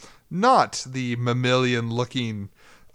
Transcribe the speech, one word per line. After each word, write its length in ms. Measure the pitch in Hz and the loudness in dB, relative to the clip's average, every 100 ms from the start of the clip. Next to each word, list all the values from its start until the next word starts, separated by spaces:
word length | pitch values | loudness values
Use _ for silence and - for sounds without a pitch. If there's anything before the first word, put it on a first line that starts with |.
| - - _ | -20 -20 _
not 560 | 165 240 240 113 - 127 | 0 4 4 4 -2 -8
the 260 | 131 123 120 | -6 -4 -2
mammalian 760 | 120 123 127 127 127 120 117 | 0 0 2 2 2 0 -2
looking, 580 | 117 123 131 117 107 98 - - - - | -4 -4 -4 -6 -6 -10 -14 -20 -20 -10